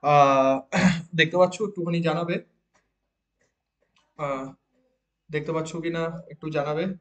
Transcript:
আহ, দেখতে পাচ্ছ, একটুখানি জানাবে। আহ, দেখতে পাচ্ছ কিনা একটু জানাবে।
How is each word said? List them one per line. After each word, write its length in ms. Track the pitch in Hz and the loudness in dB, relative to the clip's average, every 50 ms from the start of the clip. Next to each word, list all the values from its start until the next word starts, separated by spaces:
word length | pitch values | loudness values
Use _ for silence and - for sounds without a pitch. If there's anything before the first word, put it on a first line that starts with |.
| - | 2
আহ, 580 | 143 147 143 143 139 139 135 131 135 135 135 - _ - 185 180 185 170 - - - - | 4 6 6 6 6 6 4 4 4 2 0 -2 _ -2 2 4 4 2 2 -6 -8 0
দেখতে 220 | 160 160 160 170 | 0 0 2 4
পাচ্ছ, 260 | 180 180 180 180 - 220 | 4 4 4 2 -4 -6
একটুখানি 400 | 202 - - 170 165 170 170 170 | -6 -6 -6 -6 -4 -2 0 0
জানাবে। 420 | 165 156 165 170 170 175 190 - _ _ _ _ _ _ _ _ _ _ _ _ _ _ _ _ _ _ _ _ _ _ _ _ _ _ _ _ _ _ _ _ _ _ | 0 0 -2 -2 -4 -4 -6 -6 _ _ _ _ _ _ _ _ _ _ _ _ _ _ _ _ _ _ _ _ _ _ _ _ _ _ _ _ _ _ _ _ _ _
আহ, 360 | _ 151 143 139 135 135 139 170 _ _ _ _ _ _ _ _ _ _ _ _ _ _ _ | _ -6 -6 -6 -6 -8 -12 -14 _ _ _ _ _ _ _ _ _ _ _ _ _ _ _
দেখতে 220 | 160 151 147 - 160 | -8 -6 -6 -4 -4
পাচ্ছ 240 | 160 156 - - | -4 -4 -6 -8
কিনা 460 | 170 160 170 170 165 165 165 170 - - - | -8 -6 -6 -4 -4 -4 -6 -6 -10 -16 -18
একটু 200 | 147 - - 156 | -20 -14 -12 -6
জানাবে। 340 | 151 151 143 147 151 156 170 190 190 - | -4 -4 -4 -2 -4 -4 -4 -6 -6 -10